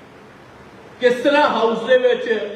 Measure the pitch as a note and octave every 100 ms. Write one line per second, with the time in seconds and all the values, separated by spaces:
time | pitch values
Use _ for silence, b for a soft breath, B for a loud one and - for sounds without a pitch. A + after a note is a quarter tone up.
0 | - - - - - - - - - -
1 | B3 B3 D4 C#4+ D4 A3 A3+ A3+ - B3+
2 | B3+ A#3 A#3 G#3+ G3+